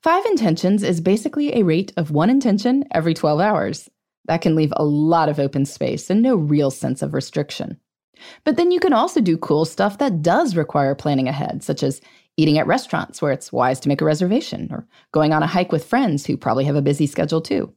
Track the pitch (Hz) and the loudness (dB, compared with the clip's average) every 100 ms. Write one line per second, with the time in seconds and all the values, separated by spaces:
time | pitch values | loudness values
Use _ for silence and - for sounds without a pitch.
0 | 320 359 427 359 220 160 180 208 196 175 | 2 2 2 2 2 2 2 2 2 0
1 | 165 208 302 294 294 247 190 160 196 - | 2 0 0 -2 -2 0 2 2 -2 -4
2 | 156 147 175 269 247 202 247 262 277 - | -2 2 4 4 2 0 2 0 0 -2
3 | 160 160 160 151 202 196 101 - - _ | 0 0 0 2 2 0 -2 -6 -12 _
4 | _ _ - 165 170 160 151 - 151 147 | _ _ -4 0 2 2 2 0 0 2
5 | 156 165 156 147 139 143 139 - 135 151 | 2 2 2 0 -2 -2 -4 -4 -6 -6
6 | - 196 247 226 147 147 139 131 143 135 | -2 0 2 2 2 2 0 -2 -6 -4
7 | 147 147 - - 147 - - - _ _ | -4 -4 -4 -6 -6 -8 -10 -12 _ _
8 | _ _ - - - 302 349 359 381 247 | _ _ -20 -6 -2 2 2 2 2 2
9 | 320 330 190 160 - 151 156 - 196 202 | 2 0 2 0 0 0 0 0 -2 0
10 | 285 175 160 202 294 170 147 151 139 139 | -2 0 2 2 2 0 0 0 0 0
11 | 151 139 127 139 139 - - 151 139 139 | -2 0 -2 -4 -6 -8 -6 -4 -2 -4
12 | _ _ _ - 156 151 - 165 - 156 | _ _ _ 0 2 4 2 0 0 -6
13 | - - 151 131 - 123 127 131 143 139 | -6 -6 -4 -4 -6 -2 0 0 -2 0
14 | 156 151 180 226 - - - - - _ | 0 0 0 0 -2 -10 -10 -10 -14 _
15 | _ 156 151 156 156 180 180 160 - 240 | _ 0 2 2 0 -2 0 -2 0 0
16 | 254 143 - 135 - 117 139 143 143 143 | 0 -2 -4 -6 -2 -2 0 0 0 0
17 | 147 - 156 160 165 190 - | -2 -2 -2 -2 -2 -4 -4